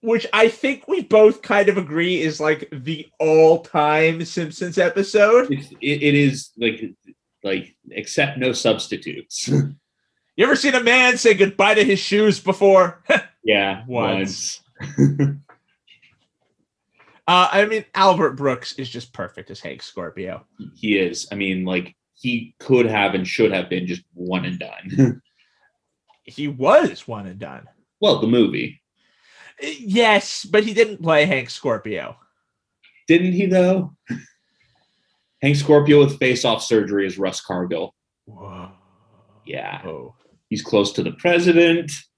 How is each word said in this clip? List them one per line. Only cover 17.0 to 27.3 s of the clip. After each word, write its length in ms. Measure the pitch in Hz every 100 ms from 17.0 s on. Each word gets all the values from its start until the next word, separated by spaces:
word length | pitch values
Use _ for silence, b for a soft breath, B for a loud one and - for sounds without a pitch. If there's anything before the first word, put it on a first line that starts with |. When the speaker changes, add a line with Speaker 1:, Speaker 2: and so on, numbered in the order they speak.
| b b -
Speaker 1:
Uh, 220 | 180 180
I 140 | 196 208
mean, 180 | 220 - -
Albert 380 | 196 175 160
Brooks 400 | 131 139 123 -
is 140 | - 127
just 240 | 120 -
perfect 360 | - 90 - -
as 100 | 95
Hank 220 | 82 65
Scorpio. 640 | - - 85 92 92 - _ _ 101 _
Speaker 2:
He 220 | 110 101
is. 300 | 90 87 -
I 40 | 101
mean, 300 | 98 92 92
like, 300 | 92 90 _ _
he 400 | _ 127 120 113 _
could 260 | - 127 117
have 300 | 107 98 95
and 120 | 90
should 240 | - 107
have 160 | 95 85
been 160 | 90 90
just 160 | 87 _
one 320 | 87 90 92 90
and 140 | 90
done. 600 | - 101 95 95 131 - _
<laughs> 40 | _ _ _ _ _ _ _ _ _ -
Speaker 1:
He 180 | - 147
was 580 | 131 139 285 277 - -
one 180 | 110
and 140 | 95